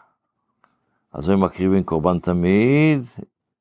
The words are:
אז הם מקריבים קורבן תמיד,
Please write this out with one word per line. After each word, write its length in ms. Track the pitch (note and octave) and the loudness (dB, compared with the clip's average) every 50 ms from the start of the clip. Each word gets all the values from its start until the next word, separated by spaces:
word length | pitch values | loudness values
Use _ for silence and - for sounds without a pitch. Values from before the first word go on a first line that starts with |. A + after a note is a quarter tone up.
| _ _ _ _ _ _ _ _ _ _ _ _ _ _ _ _ _ _ _ _ _ _ - | _ _ _ _ _ _ _ _ _ _ _ _ _ _ _ _ _ _ _ _ _ _ -14
אז 160 | - D2 F2+ | -6 -2 0
הם 140 | G2 G2 F#2+ | 2 2 2
מקריבים 400 | E2+ - - F#2 F#2+ F#2+ F#2+ F2+ | 0 0 -2 0 0 0 0 0
קורבן 360 | - E2 D#2+ D2+ F2+ F2+ E2+ | -2 -2 -2 0 0 -2 -2
תמיד, 840 | - F2+ F2 F2 F2 F2+ G2 G#2 A2+ B2+ C#3 D3 D#3 D#3 D3+ C3+ A#2+ A#2 _ - - - _ _ _ _ _ _ | -2 -2 -2 0 2 2 2 2 2 2 2 2 2 2 0 -2 -4 -10 _ -20 -20 -20 _ _ _ _ _ _